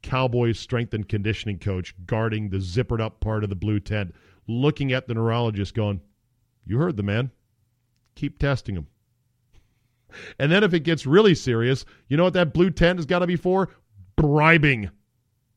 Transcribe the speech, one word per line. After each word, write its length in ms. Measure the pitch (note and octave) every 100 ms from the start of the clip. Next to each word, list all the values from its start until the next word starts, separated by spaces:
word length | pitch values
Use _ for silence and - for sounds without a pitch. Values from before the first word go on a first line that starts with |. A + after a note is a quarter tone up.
Cowboys 560 | - C3 C3 B2 A#2 A2+
strength 360 | - A#2+ A#2+
and 140 | G#2+ G#2
conditioning 500 | G#2+ G2+ G#2+ G#2+ F#2+
coach 360 | G#2 F#2 F2 - F2
guarding 420 | A2 A2+ G#2+ G#2
the 100 | F#2+
zippered 420 | F#2 G2 A2 A#2
up 200 | A2 _
part 240 | G#2+ G#2+
of 60 | G#2
the 60 | F#2+
blue 240 | G#2 G#2
tent, 340 | - G#2+ F#2 - _ _ -
looking 460 | A#2 C#3+ D3+ C#3
at 140 | B2+ B2
the 80 |
neurologist 600 | A2+ A2+ A#2 A#2 G2+ F#2+
going, 260 | - G#2 G2+ _ _ _ _ _ _
"You 140 | E2+ A2+
heard 180 | F3 G#2+
the 60 |
man. 280 | G2+ G#2+ C3 _ _ _ _ _ _ _ _
Keep 240 | - C#3+ -
testing 380 | C#3 C3+ - F#2
him." 100 | D2 _ _ _ _ _ _ _ _ _ _ _ _ - - -
And 120 | C#3+
then 140 | F#3
if 80 | G#3+
it 120 | E3+
gets 220 | D3 D#3+ C3
really 280 | F3 A3
serious, 500 | D#3+ - A2+ A#2+ C3+ - _ _
you 80 | D3
know 80 |
what 80 | F3+
that 220 | F3+ E3
blue 160 | D#3 F#3
tent 280 | - E3+ F3+
has 80 | D3
gotta 200 | F3+ F3
be 100 | F3
for? 320 | F3+ F#3+ F#3 _ _ - - -
Bribing 760 | D3+ D3+ D#3 E3 C#3+ B2 G2 _ _ _ _ _ _